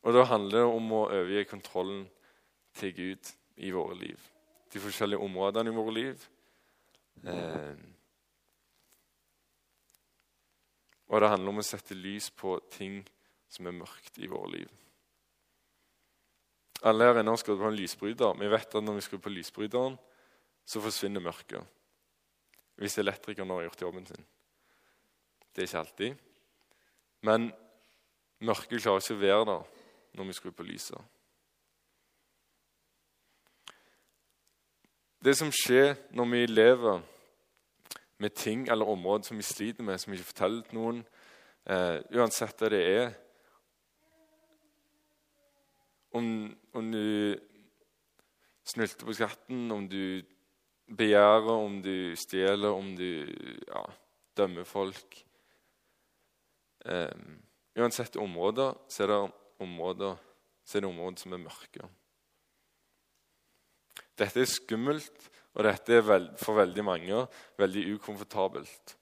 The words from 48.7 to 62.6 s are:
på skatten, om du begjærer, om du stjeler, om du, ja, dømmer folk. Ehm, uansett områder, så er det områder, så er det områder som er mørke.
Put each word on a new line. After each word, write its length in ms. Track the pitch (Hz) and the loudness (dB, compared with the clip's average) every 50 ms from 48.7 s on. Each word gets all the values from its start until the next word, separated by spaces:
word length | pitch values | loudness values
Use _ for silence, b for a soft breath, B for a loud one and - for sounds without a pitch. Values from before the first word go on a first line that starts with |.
| - 120 113 98 - - - | -4 -2 -2 -2 -4 -8 -10
på 100 | 113 110 | -10 -4
skatten, 540 | 98 117 104 - - _ - 127 123 120 117 | -4 -4 -4 -4 -14 _ -10 -8 -6 -4 -4
om 140 | 110 104 101 92 | -4 -6 -6 -6
du 320 | 95 98 95 95 92 92 90 _ _ _ _ _ _ _ _ _ _ _ _ _ | -6 -4 -4 -4 -4 -6 -8 _ _ _ _ _ _ _ _ _ _ _ _ _
begjærer, 640 | 113 101 113 107 104 101 104 104 107 110 107 113 117 | -2 2 4 6 8 10 10 10 8 8 6 4 2
om 260 | 110 107 101 101 98 92 | 2 0 -2 -4 -6 -4
du 300 | 95 95 92 90 87 85 | -4 -4 -2 -4 -4 -6
stjeler, 560 | - - - - 92 92 95 101 104 101 104 101 | -8 -8 -4 0 2 2 4 2 2 2 0 0
om 180 | 95 98 98 95 | -2 -4 -8 -8
du, 120 | 90 92 90 85 78 73 - - - - 64 57 - - | -6 -6 -4 -4 -6 -8 -8 -10 -12 -12 -14 -14 -14 -14
ja, 160 | - - 50 - - - - _ _ _ _ _ _ _ | -10 -10 -8 -8 -10 -14 -18 _ _ _ _ _ _ _
dømmer 280 | - 101 92 90 85 87 | 2 2 2 2 -8 -10
folk. 520 | - - 101 98 95 95 - - _ - - - _ _ _ _ _ _ _ _ _ _ _ _ _ _ _ _ _ _ _ _ _ _ _ _ _ _ _ _ _ _ _ - - | -6 -4 -2 -2 -2 -4 -10 -18 _ -20 -20 -20 _ _ _ _ _ _ _ _ _ _ _ _ _ _ _ _ _ _ _ _ _ _ _ _ _ _ _ _ _ _ _ -6 -4
Ehm, 500 | 90 90 82 - - 50 - - 78 - - _ _ _ _ _ _ | -2 -2 -2 -4 -6 -12 -16 -20 -20 -20 -20 _ _ _ _ _ _
uansett 400 | - 120 120 - - 120 - - | 0 0 0 0 -2 -8 -6 -4
områder, 600 | - 104 95 87 85 87 101 110 123 135 131 - - - _ | -6 -6 -4 -4 0 0 0 2 2 -2 -2 -2 -6 -14 _
så 160 | - - 101 | -4 -2 0
er 60 | 98 | 2
det 80 | 104 101 101 95 - - _ _ _ _ 95 | 2 2 0 -2 -6 -14 _ _ _ _ -12
områder, 560 | 92 87 85 82 92 95 95 101 98 92 90 b b b b b _ _ _ _ | -10 -8 -6 -4 -4 -4 -4 -6 -6 -6 -8 b b b b b _ _ _ _
så 120 | - - | -4 -4
er 80 | 104 98 | -2 -2
det 40 | 95 | -2
områder 320 | 90 85 87 92 92 - - | -6 -6 -8 -8 -8 -10 -12
som 120 | 92 92 | -12 -12
er 80 | 90 85 | -12 -12
mørke. 460 | 82 - - - - - - - - 92 _ _ _ _ _ _ _ _ _ _ _ _ _ | -14 -18 -18 -20 -20 -18 -18 -18 -18 -20 _ _ _ _ _ _ _ _ _ _ _ _ _